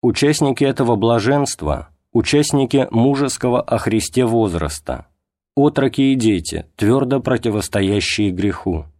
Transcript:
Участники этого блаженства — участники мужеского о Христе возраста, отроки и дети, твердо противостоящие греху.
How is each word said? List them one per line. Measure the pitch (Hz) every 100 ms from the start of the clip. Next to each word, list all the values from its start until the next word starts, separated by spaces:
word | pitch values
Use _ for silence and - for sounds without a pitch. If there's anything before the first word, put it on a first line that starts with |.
Участники | 123 113 143 151 147 123
этого | 139 131 123 113
блаженства — | 113 117 107 143 139 - 76 69 - _ _
участники | 120 107 147 147 143 131 139 131
мужеского | 113 123 139 143 - 127 120
о | - 110
Христе | - 110 - - 123
возраста, | 117 107 85 78 - - 64 - _ _ _ _ -
отроки | 143 147 135 117 135
и | 135
дети, | 110 98 78 82 80 -
твердо | 104 131 131 139
противостоящие | 120 123 117 107 95 104 98 101 90 - 104
греху. | 90 101 92 - 82 76 _